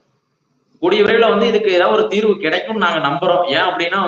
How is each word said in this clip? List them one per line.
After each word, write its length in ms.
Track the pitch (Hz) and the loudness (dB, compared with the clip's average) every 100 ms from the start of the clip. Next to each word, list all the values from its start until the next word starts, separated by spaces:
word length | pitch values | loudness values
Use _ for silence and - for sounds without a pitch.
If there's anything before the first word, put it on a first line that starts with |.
| _ _ _ _ _ _ _ _ | _ _ _ _ _ _ _ _
கூடிய 220 | 175 208 | -2 2
விரைவில் 280 | 208 226 226 | 2 4 2
வந்து 180 | 202 240 | 2 0
இதுக்கு 240 | 208 202 | 0 0
ஏதாவது 280 | 180 196 214 | 2 2 2
ஒரு 80 | 147 | 0
தீர்வு 300 | 202 214 190 | 0 0 0
கிடைக்கும்னு 480 | 151 180 190 220 180 | -2 -4 -4 -2 -2
நாங்க 220 | 160 143 | 0 -2
நம்புறோம். 380 | 165 180 175 175 | -2 0 0 0
ஏன் 180 | 147 | 0
அப்படின்னா 380 | 180 175 170 190 | -2 -2 -4 -2